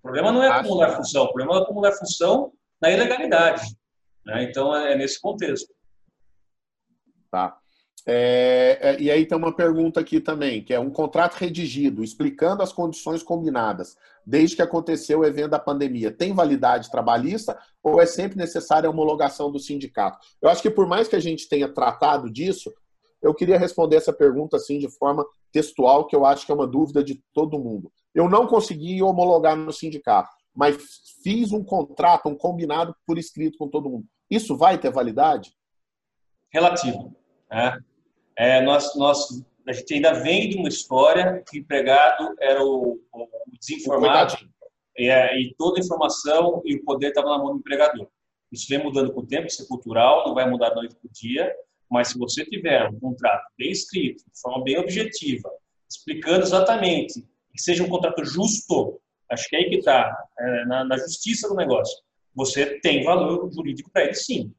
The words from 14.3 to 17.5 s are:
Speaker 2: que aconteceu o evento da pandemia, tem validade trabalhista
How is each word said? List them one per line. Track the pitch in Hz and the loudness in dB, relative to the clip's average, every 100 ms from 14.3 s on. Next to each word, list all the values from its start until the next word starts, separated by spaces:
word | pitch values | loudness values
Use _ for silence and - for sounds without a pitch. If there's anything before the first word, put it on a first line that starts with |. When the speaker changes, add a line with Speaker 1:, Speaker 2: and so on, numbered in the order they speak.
| 139 165 - | 2 2 2
Speaker 2:
que | |
aconteceu | 170 170 165 156 - 151 | -2 -2 -2 -6 0 2
o | |
evento | 156 139 147 | 2 0 -2
da | 147 | -2
pandemia, | 147 143 139 123 110 | -2 -2 -2 -2 -6
tem | 110 175 | -4 -4
validade | 190 156 139 131 123 113 | 0 2 2 2 0 -2
trabalhista | 127 120 120 135 214 220 | -4 0 0 0 -4 -6